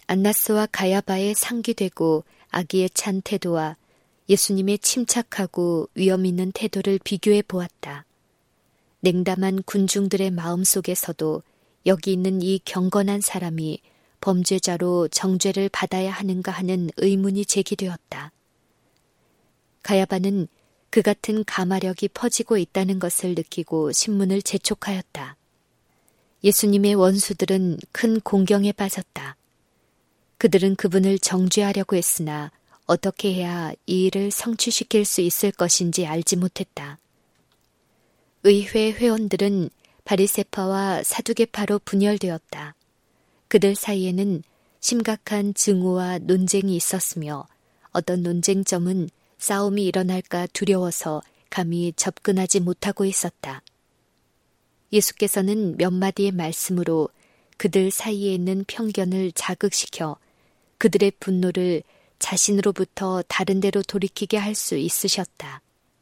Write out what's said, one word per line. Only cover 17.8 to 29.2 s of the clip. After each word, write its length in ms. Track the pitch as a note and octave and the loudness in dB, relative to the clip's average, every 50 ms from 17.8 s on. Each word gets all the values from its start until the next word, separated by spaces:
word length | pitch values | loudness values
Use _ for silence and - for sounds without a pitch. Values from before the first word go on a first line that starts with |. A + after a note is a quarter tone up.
| G3 F#3 E3+ - _ _ - - D3 D#3 - _ _ _ _ _ _ _ _ _ _ _ _ _ _ _ _ _ _ _ _ _ _ _ _ _ _ _ _ _ - | -4 -6 -8 -10 _ _ -14 -14 -14 -16 -20 _ _ _ _ _ _ _ _ _ _ _ _ _ _ _ _ _ _ _ _ _ _ _ _ _ _ _ _ _ -2
가야바는 640 | - G3+ F#3+ F#3+ - F#3+ F#3 F#3 G3 G3+ G3 D#3+ - _ _ _ _ _ _ _ _ | 2 2 2 2 2 0 0 0 0 0 0 -2 -4 _ _ _ _ _ _ _ _
그 120 | - A3 | 0 2
같은 440 | - G#3 G#3 - - - G#3+ A3 G#3 | 4 4 2 0 -2 -2 -2 -2 -2
가마력이 640 | - - - F#3 F3+ F#3+ F#3+ F#3+ F#3 F3+ - G3+ G3 | -2 -2 -2 0 0 0 0 -2 -4 -4 -4 -4 -6
퍼지고 480 | - - B3 A#3+ - - A3 - A#3 | -4 -4 -2 -2 -2 -2 0 0 0
있다는 420 | G3 E3+ - - F#3+ F#3+ F#3 G3 F#3+ | 0 0 0 0 0 0 0 0 0
것을 360 | F3+ F3 - - - F3+ F3 | -2 -2 -2 -2 -2 -2 -2
느끼고 580 | E3+ D#3+ - - F3+ D#3+ - E3 D#3+ D#3 C#3+ A#2+ | -2 -4 -4 -6 -8 -4 -2 -2 0 0 0 0
신문을 480 | - - A3 G#3 G3 G3 F#3 G3 G3+ | 0 0 0 0 2 2 2 2 0
재촉하였다. 960 | - - - G3 - - G#3+ - - G#3 G3 F#3 - _ - C#3+ C3+ C3+ D3 _ _ _ _ _ _ _ _ _ _ _ _ _ _ _ _ _ _ _ _ _ - | 0 -2 -4 -2 -2 -4 -4 -4 -4 -4 -4 -6 -6 _ -12 -14 -12 -14 -14 _ _ _ _ _ _ _ _ _ _ _ _ _ _ _ _ _ _ _ _ _ 2
예수님의 520 | G3+ G3+ - A3 G#3 G3+ G3+ G3+ G3+ G#3 | 4 4 4 4 4 4 6 4 4 6
원수들은 840 | G3 F#3 F#3 F#3+ G3+ - - G3 - F#3+ - F#3+ F#3+ F#3 F3 D#3+ - - - | 6 6 6 6 4 0 -2 -2 -2 0 0 2 2 2 0 -2 -4 -8 -10
큰 280 | - - - A3+ A3 A3 | -4 0 0 2 2 0
공경에 520 | - - - G3 F#3 - G#3 G3+ G3 G#3 | 0 2 2 4 4 4 4 4 4 2
빠졌다. 680 | G3+ - G3+ G3 - F#3+ - - - - | 0 -2 -4 -4 -4 -6 -8 -10 -12 -14